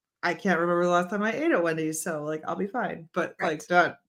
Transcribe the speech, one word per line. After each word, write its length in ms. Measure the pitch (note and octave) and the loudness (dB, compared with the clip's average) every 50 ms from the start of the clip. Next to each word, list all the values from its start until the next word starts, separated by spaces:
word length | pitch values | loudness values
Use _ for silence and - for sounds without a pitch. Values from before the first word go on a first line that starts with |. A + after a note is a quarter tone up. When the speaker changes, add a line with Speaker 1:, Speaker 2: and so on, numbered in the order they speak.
| _ _ _ _ - | _ _ _ _ -4
Speaker 1:
I 120 | F3 E3+ | -4 -4
can't 240 | - - G3 F3 D#3+ | -2 0 2 2 2
remember 240 | E3+ F3 F3 F3 F3 | 2 2 2 2 4
the 80 | F3 | 4
last 180 | F3 F3 F3+ F#3 | 4 2 2 0
time 140 | G#3+ G3+ G#3 | -2 -2 -2
I 100 | A3 - | -2 -2
ate 180 | C4+ D4+ E4+ | 0 0 2
at 120 | D4+ G3 E3+ | 2 4 2
Wendy's, 360 | E3 D#3+ D#3+ D#3+ D#3 D#3+ D#3 - | 2 0 0 -2 -4 -4 -4 -6
so, 200 | F#3+ D#3+ D3+ D3 | -6 -6 -4 -4
like, 200 | D3+ D#3 D#3 D#3 - | -6 -6 -6 -6 -6
I'll 80 | F#3 | -6
be 120 | F#3 F#3+ G3+ | -4 -4 -4
fine. 420 | - B3 G#3 D#3+ D#3+ E3+ E3 - | -4 -4 -4 -4 -6 -8 -12 -8
But, 240 | - F3+ E3 - - - | -4 -4 -4 -4 -4 -6
Speaker 2:
Right. 140 | F#3+ F3 D#3 D#3 | -4 -4 -4 -4
Speaker 1:
like, 100 | - - | -4 2
not, 260 | F3+ F3 E3 C#3+ - - _ | 4 4 4 4 2 -6 _